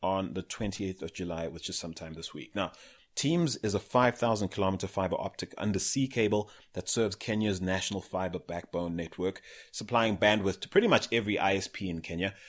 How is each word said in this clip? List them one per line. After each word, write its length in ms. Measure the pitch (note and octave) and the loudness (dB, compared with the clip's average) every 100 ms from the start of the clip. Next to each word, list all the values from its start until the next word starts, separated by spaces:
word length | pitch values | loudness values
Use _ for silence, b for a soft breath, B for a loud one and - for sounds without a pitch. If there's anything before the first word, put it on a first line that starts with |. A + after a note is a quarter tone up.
on 320 | F#2 F#2+ F#2+ | -2 0 -2
the 80 | F#2 | -4
twentieth 640 | F2+ - G#2 - G2 F#2 | -8 -4 -4 -2 -4 -4
of 100 | E2 | -8
July, 340 | - F2 E2 E2 | -6 -4 -4 -4
which 220 | E2 - | -6 -8
is 80 | F2+ | -6
sometime 360 | E2+ E2 D#2+ | -8 -10 -12
this 200 | D#2+ - | -10 -10
week. 220 | D2+ - G2+ | -10 -8 -4
Now, 160 | F2+ - B B B - | -4 -6 B B B -4
Teams 420 | C#3+ E3+ D#3+ A#2 | 0 2 2 0
is 180 | G#2+ G2 | 0 0
a 40 | |
five 360 | - B2+ B2 A#2+ | 2 4 4 4
thousand 320 | A#2 G#2+ G2 | 0 2 0
kilometer 380 | - F#2+ F#2+ F#2+ | 2 2 2 -2
fiber 300 | - F#2 F2 | -2 -2 0
optic 340 | G2 - F#2 - | -4 -6 -10 -4
undersea 500 | G#2 F#2+ - C#3 C3 | -2 0 0 0 0
cable 420 | B2 G#2+ G#2 G#2 B B | 2 2 2 0 B B
that 140 | - - | -8 -2
serves 280 | - A2 - | 0 0 0
Kenya's 440 | - G#2+ G#2+ F#2 | -2 0 2 0
national 420 | F#2 F#2+ - G2+ | 0 0 -2 -4
fiber 380 | - F#2 F#2 F2 | -4 -4 -2 -4
backbone 560 | - E2+ - F2 F2 E2+ | -6 -8 -4 -4 -2 -4
network, 460 | E2 - F2+ F#2+ B B B | -6 -2 -2 -4 B B B
supplying 460 | - G#2+ A#2+ A2+ G#2 | -12 -2 2 2 4
bandwidth 440 | G#2 G#2+ G2 F#2 | 6 6 4 0
to 80 | - | 2
pretty 180 | F#3+ A3 | 4 6
much 220 | C3 - | 6 4
every 260 | A#2 G#2 G2 | 0 2 2
I 180 | G2 G2 | 4 2
S 120 | - | 0
P 220 | - F#2+ | -4 -4
in 100 | E2 | -4
Kenya, 340 | - E2+ F#2+ - | -4 -2 -2 -4